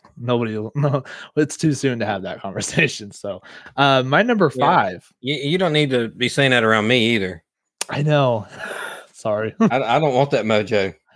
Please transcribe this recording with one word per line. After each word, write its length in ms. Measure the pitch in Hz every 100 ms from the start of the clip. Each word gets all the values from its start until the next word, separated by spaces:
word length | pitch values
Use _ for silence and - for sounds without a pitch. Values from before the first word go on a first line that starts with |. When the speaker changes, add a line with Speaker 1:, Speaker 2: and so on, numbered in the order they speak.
| _ -
Speaker 1:
nobody 400 | 120 120 117 107
will, 140 | 110
<laughs> 40 | 147
no, 260 | 147 135 - - -
it's 220 | - 151 -
too 160 | 160
soon 260 | 139 135 120
to 80 | 107
have 160 | 101
that 180 | 92 -
conversation. 680 | 98 95 98 - 156 - 104
So, 320 | - 101 92 - - - -
uh, 260 | 139 135
my 180 | 127 147
number 280 | 233 233 165
Speaker 2:
Yeah. 100 | 127
Speaker 1:
five. 480 | 143 175 101 90 - _
Speaker 2:
You, 140 | 123
you 240 | 147 143 180
don't 140 | 185
need 180 | 151 147
to 180 | 127 113
be 200 | - 123
saying 240 | - 139
that 100 | 123
around 220 | 110 110 107
me 280 | 123 113
either. 280 | 117 95 85 _ _ _ - -
Speaker 1:
I 120 | -
know. 440 | 151 147 135 113 98 - - -
<laughs> 320 | - - -
Sorry. 420 | - 113 107 110 -
<laughs> 40 |
Speaker 2:
I, 220 | 226 127
I 160 | 113 131
don't 160 | 156
want 160 | 127 139
that 120 | 139
mojo. 500 | 110 107 104 107 98 - _